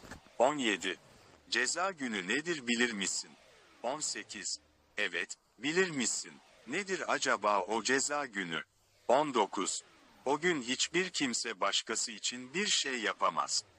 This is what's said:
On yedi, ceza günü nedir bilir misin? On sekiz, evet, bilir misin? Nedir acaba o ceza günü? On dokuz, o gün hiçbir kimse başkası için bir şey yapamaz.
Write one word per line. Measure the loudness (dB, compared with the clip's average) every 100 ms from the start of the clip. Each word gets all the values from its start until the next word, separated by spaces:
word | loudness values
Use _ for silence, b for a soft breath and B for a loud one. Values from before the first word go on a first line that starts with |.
| -16 -18 -18 2
On | 2 4
yedi, | 2 2 0 -6 -12 -20 -20 -20 -2
ceza | 0 2 0 -2
günü | -2 -4 -2 0
nedir | -2 -2 -4 -2
bilir | 2 2
misin? | 2 -2 -4 -8 -18 -20 -20 -20 -8
On | -4 -4
sekiz, | -4 -6 -8 -10 -8 -8 _ _ _ -4
evet, | -2 -2 -4 -8 _ _
bilir | 0 2 2
misin? | 2 -2 -2 -6 -16 -20 -20 -6
Nedir | -6 -4 -4 0
acaba | 0 2 2 4 2
o | 2 0
ceza | 2 2 2 -2 -4
günü? | -6 -4 -4 -6 _ _ _ 4
On | 4 6
dokuz, | 4 2 2 -2 -4 -10 -20 -20 -8
o | -2 0
gün | 2 0
hiçbir | -2 0 0 0 -2
kimse | 0 0 0 -4 -2
başkası | 0 0 0 -2 -2
için | -4 -6 -6 -6
bir | -2 2
şey | 2 0 0
yapamaz. | -2 2 0 0 -2 -2 -4